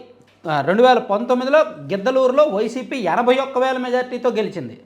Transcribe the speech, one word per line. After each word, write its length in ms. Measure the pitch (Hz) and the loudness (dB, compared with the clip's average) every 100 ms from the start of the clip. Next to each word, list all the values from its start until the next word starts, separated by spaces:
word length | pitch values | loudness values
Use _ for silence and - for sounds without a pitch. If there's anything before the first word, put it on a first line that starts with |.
| - - _ _ 170 | -14 -20 _ _ -4
ఆ, 120 | 151 | -2
రెండు 220 | 135 202 | 0 4
వేల 160 | 254 240 | 6 4
పంతొమ్మిదిలో 600 | - 202 240 247 254 302 | 2 -2 0 -2 2 2
గిద్దలూరులో 840 | 302 - 139 190 202 262 254 262 | 2 -4 -8 -4 0 2 2 4
వైసీపీ 540 | 302 190 220 240 208 277 | 2 2 -4 -6 -8 -6
ఎనభై 380 | 185 180 240 262 | -2 0 2 2
ఒక్క 220 | 269 254 | 0 -2
వేల 200 | 262 262 | -2 -2
మెజారిటీతో 520 | 247 247 247 247 254 | -2 -2 -2 -4 -2
గెలిచింది. 520 | 214 190 175 123 113 | -2 -4 -6 -12 -12